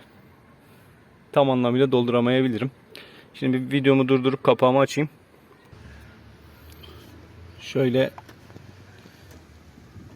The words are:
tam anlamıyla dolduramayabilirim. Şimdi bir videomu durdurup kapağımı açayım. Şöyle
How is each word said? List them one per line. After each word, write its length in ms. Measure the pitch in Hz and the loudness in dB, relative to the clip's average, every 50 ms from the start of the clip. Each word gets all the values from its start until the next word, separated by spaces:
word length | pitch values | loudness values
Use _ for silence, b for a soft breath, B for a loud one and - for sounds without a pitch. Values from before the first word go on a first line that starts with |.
| B B B B B - - _ _ - - _ _ _ - - - - - _ _ _ - - _ _ | B B B B B -20 -20 _ _ -20 -20 _ _ _ -20 -20 -20 -20 -20 _ _ _ -20 -20 _ _
tam 180 | - 147 139 135 | 0 0 2 2
anlamıyla 420 | 131 127 123 120 120 127 139 135 | 2 0 0 0 0 0 0 0
dolduramayabilirim. 800 | 127 123 120 120 120 123 120 123 127 131 131 131 117 104 127 135 - - - _ B B B B B B B B - | 0 0 0 0 0 0 0 2 0 0 0 -2 -2 -4 -6 -8 -8 -14 -20 _ B B B B B B B B -14
Şimdi 280 | - 139 131 127 127 | -8 -4 -4 -4 -4
bir 100 | 131 127 | -4 -4
videomu 360 | 135 143 131 139 135 135 131 127 | -4 0 2 2 2 2 2 2
durdurup 360 | 135 131 123 135 135 - - | 0 0 0 -2 -4 0 2
kapağımı 360 | 135 120 - 131 127 127 135 | 2 2 4 2 2 2 2
açayım. 300 | 135 - - 139 151 151 - - - _ _ _ _ _ - _ _ - B B B B B B B B B B B - - - - - - - - - - - - - - - - - - - - - - - - - - - | 0 0 -2 -4 -6 -6 -8 -16 -20 _ _ _ _ _ -20 _ _ -20 B B B B B B B B B B B -20 -20 -20 -20 -20 -20 -20 -20 -20 -20 -20 -20 -20 -20 -20 -20 -20 -20 -20 -20 -20 -20 -20 -20 -20 -20 -20
Şöyle 520 | - - - 135 135 127 120 131 135 - - - - - - - - - - B B B B B B B B B B B B B B B B B - - - - - - - - - - - - - - - | -18 -8 -4 -2 -2 0 0 0 -2 -2 -6 -12 -20 -20 -20 -20 -20 -20 -20 B B B B B B B B B B B B B B B B B -20 -20 -20 -20 -20 -20 -20 -20 -20 -20 -20 -20 -20 -20 -20